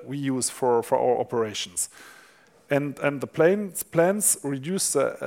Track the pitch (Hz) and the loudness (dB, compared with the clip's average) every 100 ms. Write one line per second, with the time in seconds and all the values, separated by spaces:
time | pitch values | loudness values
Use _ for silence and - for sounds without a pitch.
0 | 123 143 139 127 117 - 127 117 110 131 | -6 -6 -2 -2 -2 -2 2 2 2 2
1 | 123 117 120 120 110 98 98 - - - | 2 0 0 -2 -2 -4 -8 -6 -6 -8
2 | - - - _ _ _ - 143 147 - | -20 -20 -20 _ _ _ 0 0 0 -2
3 | 147 143 127 - 165 208 196 - - 165 | -2 -2 -4 4 4 4 -2 -8 -4 2
4 | 170 208 - - 143 139 143 190 - 143 | 2 4 0 0 -2 -6 -4 -2 0 0
5 | 123 - | 0 -2